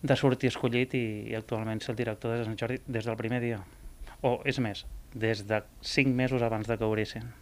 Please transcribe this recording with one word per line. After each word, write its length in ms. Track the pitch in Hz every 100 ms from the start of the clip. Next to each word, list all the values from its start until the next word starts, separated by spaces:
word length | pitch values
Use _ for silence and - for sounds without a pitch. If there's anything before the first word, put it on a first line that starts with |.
de 140 | 139 135
sortir 320 | 139 127 127
escollit 440 | - 123 120 127
i, 100 | 131 113 107 107
i 40 | 110
actualment 440 | 110 110 110 110
ser 100 | -
el 80 | 117
director 340 | 117 107 117
de 100 | 117
Sant 120 | 110 110
Jordi 220 | 117 131 -
des 180 | 117 113
del 100 | 113
primer 240 | 113 123
dia. 180 | 120 110 92 - - - - -
O, 180 | 131 123
és 140 | 139 135
més, 280 | 113 98 - - -
des 300 | - 110 107 101
de 140 | 107 - -
cinc 320 | - - 135
mesos 280 | 127 127 131
abans 240 | 117 110 107
de 100 | 113
que 60 |
obrissin. 440 | 110 107 107 113 117 -